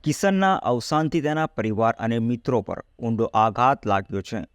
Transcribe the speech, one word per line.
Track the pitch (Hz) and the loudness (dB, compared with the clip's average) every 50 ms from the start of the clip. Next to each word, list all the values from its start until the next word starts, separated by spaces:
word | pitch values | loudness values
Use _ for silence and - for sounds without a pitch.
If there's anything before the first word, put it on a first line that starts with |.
| - | -2
કિશનના | 151 143 - - 196 196 190 190 190 190 | -2 -2 2 2 2 2 4 2 2 2
અવસાનથી | - - 113 123 120 117 - 156 156 160 151 - 165 | 2 0 0 -2 -2 -2 -2 0 0 0 0 -2 -2
તેના | 139 147 151 156 156 | -2 0 -2 -2 -2
પરિવાર | 151 _ - 107 110 107 101 113 113 120 - | -4 _ -4 -2 -2 0 2 2 0 0 0
અને | 110 113 117 117 | -2 -2 -2 0
મિત્રો | 113 117 123 117 _ - 127 113 | 0 -2 -2 -2 _ 0 0 0
પર | 98 - 87 - - _ _ - | -2 -2 -8 -10 -10 _ _ -8
ઊંડો | 117 117 113 107 113 | -4 -4 0 0 -2
આઘાત | - - 110 107 113 101 - 123 131 139 - - | 0 2 2 2 2 2 2 2 2 2 2 0
લાગ્યો | 107 101 98 98 - 104 98 | 0 0 0 0 -4 -6 -8
છે. | 95 - - 107 - - _ | -6 -6 -8 -8 -8 -10 _